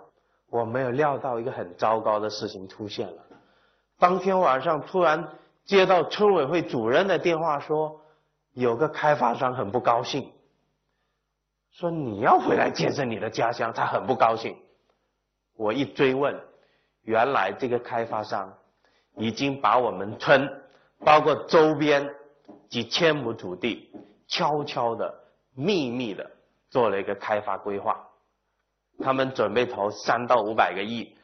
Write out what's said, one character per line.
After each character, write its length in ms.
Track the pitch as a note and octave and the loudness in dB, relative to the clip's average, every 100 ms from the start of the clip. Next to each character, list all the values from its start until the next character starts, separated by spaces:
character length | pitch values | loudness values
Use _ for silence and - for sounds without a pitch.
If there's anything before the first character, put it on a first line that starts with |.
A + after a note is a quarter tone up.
| - _ _ _ _ | -14 _ _ _ _
我 140 | A#2 | -4
没 160 | A2 B2 | -2 -2
有 120 | C3 | -2
料 260 | B2+ D3+ C3 | 0 0 0
到 220 | C#3 A#2 | -4 -4
一 40 | |
个 80 | A#2+ | -6
很 240 | A#2+ F2+ F2 | -8 -10 -2
糟 240 | A2+ A2+ | 0 0
糕 200 | A2 G#2+ | 0 0
的 100 | G#2+ | -2
事 180 | - G#2+ | -6 -8
情 220 | G2+ F#2+ | -10 -16
出 180 | - G#2 | -12 -12
现 200 | - G2 | -8 -10
了。 160 | - - - _ _ _ _ _ - | -10 -20 -20 _ _ _ _ _ 2
当 220 | F3+ F#3 | 2 4
天 200 | F#3+ F#3 | 0 2
晚 220 | E3 C3 | 4 2
上 180 | D#3+ D#3 | 0 -2
突 200 | - F#3 | -2 0
然 340 | E3 D#3 E3+ - _ _ - | 2 2 -2 -14 _ _ 2
接 200 | G3 F#3 | 4 6
到 180 | F#3 C#3+ | 4 2
村 260 | - G#3 | 2 4
委 120 | F#3 C3+ | 4 2
会 160 | E3+ | 0
主 260 | E3 B2 A2 | -2 -2 2
任 200 | C#3+ G3 | 2 2
的 120 | D#3+ | 2
电 180 | E3 D#3+ | 2 0
话 220 | E3 C#3+ | 0 -2
说， 420 | - D#3 D#3 D#3+ _ _ _ _ _ | -2 -2 -2 -8 _ _ _ _ _
有 240 | B2 B2 A#2 | -2 0 2
个 100 | D#3 | 0
开 280 | - D3+ D3 | 0 2 2
发 180 | A#2 | 2
商 220 | A#2 C3 B2+ | 0 -2 -4
很 160 | G2 | -4
不 80 | A#2+ | -2
高 220 | B2 A#2 | 2 2
兴， 280 | B2 C#3 A2+ - _ _ _ _ _ _ _ _ _ _ _ _ _ | 0 -6 -8 -14 _ _ _ _ _ _ _ _ _ _ _ _ _
说 200 | - F3 | -8 -6
你 300 | E3 C3 G2+ | -4 -6 0
要 180 | C#3+ F#4 | 4 4
回 160 | F#4 - | 4 0
来 140 | - | 0
建 240 | - D3 | 0 -2
设 100 | C3+ | -2
你 140 | B2+ G#2+ | -4 -4
的 100 | A2 | -6
家 220 | C#3+ A#2 | -2 -2
乡， 220 | A#2+ A#2 | -2 -4
他 120 | B2 C#3 | -4 -2
很 200 | A2+ G2 | -2 -2
不 100 | B2+ | 2
高 220 | A#2 A2+ | 2 2
兴。 200 | A2+ F2+ - _ _ _ _ _ _ _ _ - | -4 -12 -20 _ _ _ _ _ _ _ _ -6
我 180 | G#2+ | -2
一 100 | B2 C3+ | -2 -2
追 280 | - C3+ C3 | 2 2 2
问， 240 | C#3+ - - _ _ _ _ _ | 0 -4 -12 _ _ _ _ _
原 300 | A2 A2+ B2+ | -2 0 2
来 180 | B2 F#2+ | 2 0
这 160 | G2+ B2+ | -2 -2
个 120 | A#2+ | -4
开 260 | - A#2+ A2+ | -4 -6 -4
发 180 | A2+ | -6
商 340 | G#2 G#2+ F#2+ - _ _ _ _ _ - | -6 -6 -8 -14 _ _ _ _ _ -6
已 140 | A2 | -4
经 280 | A2 C#3 C3+ | -2 -2 0
把 180 | G#2 B2 | 2 2
我 140 | A#2 | 2
们 260 | F#2 G2 G#2+ | -4 -8 -4
村， 460 | - C3+ C#3+ - - _ _ - | 4 4 4 -8 -20 _ _ -2
包 200 | - D3+ | 4 6
括 160 | D3 B2+ | 6 0
周 400 | - E3+ D#3 D3 | 4 6 6 4
边 400 | D3+ C#3+ C#3+ - - _ _ - - | 2 2 0 -10 -20 _ _ -20 -10
几 160 | A#2+ A#2 | -8 -4
千 280 | - E3 D3+ | 2 2 2
亩 180 | A#2 | -2
土 220 | A2+ F#2+ F2+ | -6 -8 -6
地， 360 | A#2+ F2+ - G#2 - _ - | -6 -6 -10 -20 -20 _ -8
悄 360 | - D#3+ D3 | -2 0 0
悄 320 | C#3+ C#3 A#2 G#2+ | -4 -2 -2 -2
的、 180 | F#2 - _ _ _ | -6 -8 _ _ _
秘 360 | B2 D#3+ G3 B2+ | -6 -2 0 0
密 240 | A#2+ A#2+ | -4 -6
的 180 | E2+ - - _ _ _ | -8 -12 -16 _ _ _
做 200 | C3+ A2 | 0 2
了 100 | G2 | 0
一 40 | |
个 100 | G2 G2+ | -4 -6
开 260 | - G#2+ | -2 -4
发 160 | G#2 F#2+ | -4 -6
规 200 | G#2 G2+ | -6 -6
划。 300 | A2 - - _ _ _ _ _ _ _ _ - | -4 -6 -8 _ _ _ _ _ _ _ _ -6
他 120 | C3 | -2
们 220 | C3+ C3+ | 0 0
准 200 | C3 G#2+ | 0 0
备 120 | G#2+ B2 | 2 0
投 260 | G#2 G2+ | 0 -4
三 360 | - - A#2+ A#2+ | -4 -2 -2 2
到 140 | B2 | 2
五 120 | G#2 | 2
百 200 | A2 F#2 | 2 2
个 80 | F#2 | 0
亿， 360 | G#2 A#2 G2+ - | -6 -2 -4 -4